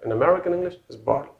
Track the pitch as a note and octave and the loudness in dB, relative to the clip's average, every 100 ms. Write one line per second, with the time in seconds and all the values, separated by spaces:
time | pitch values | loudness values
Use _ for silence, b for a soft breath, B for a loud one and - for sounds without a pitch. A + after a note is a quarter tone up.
0 | A#2 A2+ C#3+ F#3 F3 F3 F3+ F3 _ A2+ | -2 0 4 2 2 -2 -2 -8 _ -12
1 | - A#2 - - | 0 0 -2 -16